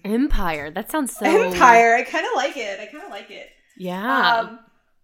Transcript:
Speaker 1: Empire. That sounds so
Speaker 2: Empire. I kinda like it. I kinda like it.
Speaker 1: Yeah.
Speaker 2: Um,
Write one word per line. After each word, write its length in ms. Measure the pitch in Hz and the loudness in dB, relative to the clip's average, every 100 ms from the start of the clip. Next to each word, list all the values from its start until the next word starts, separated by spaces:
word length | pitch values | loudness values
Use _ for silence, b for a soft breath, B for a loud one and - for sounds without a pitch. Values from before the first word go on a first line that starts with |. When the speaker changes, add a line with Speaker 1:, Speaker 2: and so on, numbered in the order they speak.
Speaker 1:
Empire. 680 | 196 226 294 - 185 151 147 | -4 -2 2 0 0 -4 -6
That 200 | 170 208 | -10 -6
sounds 240 | 311 262 - | -4 -4 -2
so 100 | 285 | 2
Speaker 2:
Empire. 720 | 381 453 370 262 233 233 240 | 2 2 4 6 8 6 2
I 80 | |
kinda 240 | 247 330 415 427 | 0 -6 -4 -2
like 220 | 269 294 | -4 -6
it. 240 | 214 196 | -10 -10
I 40 | 214 | -14
kinda 200 | 302 403 | -18 -18
like 240 | 202 214 | -18 -18
it. 160 | 202 - _ _ - | -20 -20 _ _ -14
Speaker 1:
Yeah. 600 | 180 185 226 269 - 233 | -10 -6 -2 0 2 2
Speaker 2:
Um, 200 | 220 233 _ _ _ _ | -2 -8 _ _ _ _